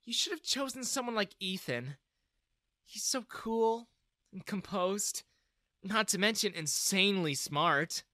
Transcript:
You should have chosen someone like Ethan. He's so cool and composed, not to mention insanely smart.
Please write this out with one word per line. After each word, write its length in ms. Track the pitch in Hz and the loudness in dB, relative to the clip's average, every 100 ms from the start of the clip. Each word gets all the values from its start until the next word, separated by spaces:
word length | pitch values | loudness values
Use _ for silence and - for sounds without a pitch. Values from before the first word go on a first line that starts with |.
You 80 | - | -2
should 180 | 233 - | -2 0
have 100 | 339 | -4
chosen 420 | - 262 269 262 | -2 -2 -2 -4
someone 320 | 247 277 240 | -4 -2 -2
like 200 | 226 202 - | -2 -2 -4
Ethan. 560 | 190 185 - 120 127 143 _ _ _ _ _ _ _ _ | -6 -4 -4 -4 -6 -12 _ _ _ _ _ _ _ _
He's 180 | _ 214 | _ -6
so 200 | - 269 | -2 -2
cool 640 | 214 - 226 226 226 226 233 _ _ _ _ | -4 -10 -4 2 2 2 -6 _ _ _ _
and 120 | 196 | -14
composed, 800 | - 202 - 196 180 202 - - - _ _ _ _ _ | -6 -6 -4 -2 0 0 -2 -6 -10 _ _ _ _ _
not 240 | 196 220 214 | -2 0 2
to 80 | 190 | 4
mention 360 | 208 220 208 | 2 4 0
insanely 800 | 170 151 - - 190 196 196 165 | -2 -2 0 2 4 6 4 2
smart. 680 | 135 - 143 165 143 165 - - | 0 -2 2 4 4 2 -4 -8